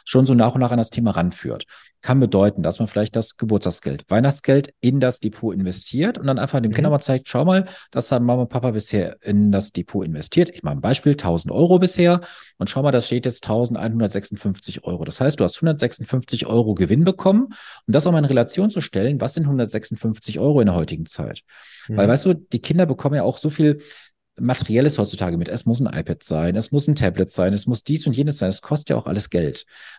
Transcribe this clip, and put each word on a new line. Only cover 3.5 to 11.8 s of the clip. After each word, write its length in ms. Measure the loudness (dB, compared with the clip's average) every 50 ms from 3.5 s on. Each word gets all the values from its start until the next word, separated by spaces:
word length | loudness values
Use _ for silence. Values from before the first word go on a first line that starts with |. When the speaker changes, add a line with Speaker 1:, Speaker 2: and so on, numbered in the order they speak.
| 0 0 0 -2 -4 -4 -6 -8 -8 -8 -4 _
Speaker 1:
Weihnachtsgeld 640 | 0 2 2 2 0 0 0 2 2 2 2 -2 -8 _
in 180 | 0 0 2 2
das 200 | 2 0 0 -2
Depot 320 | -6 -8 -6 -4 -6 -4
investiert 680 | -4 -2 -4 -4 -4 -6 -8 -6 -4 -2 -2 -2 -2 -4
und 80 | -4 -2
dann 100 | -2 -2
einfach 220 | -2 -2 -2 -2
dem 120 | 0 0
Kind 60 | 0 0
Speaker 2:
Mhm. 40 | 2
Speaker 1:
nochmal 180 | 2 2 0
zeigt, 260 | 0 0 -2 -2 -2 -4
„Schau 160 | -2 0 2
mal, 220 | 4 4 2 2 -2 -8 -18 -20 _
das 220 | _ -6 -2 0
haben 120 | 0 2 2
Mama 200 | 2 2 2 0
und 60 | -2
Papa 200 | -2 -2 -2 -2
bisher 480 | -2 -2 -4 -2 -2 -2 -2 -2 -6 -10 -6
in 280 | 0 2 4 4 4
das 200 | 4 2 0 -2
Depot 340 | -6 -8 -8 -4 -4 -4 -4
investiert.“ 460 | -4 -6 -8 -8 -2 2 2 2 2 0
Ich 80 | -6
mache 140 | -8 -6 -6
ein 60 | -4
Beispiel, 340 | -2 -2 -2 2 2 2 0
tausend 360 | 2 0 -2 -2 -2 -2 -2
Euro 280 | 2 2 4 6 6
bisher 420 | 4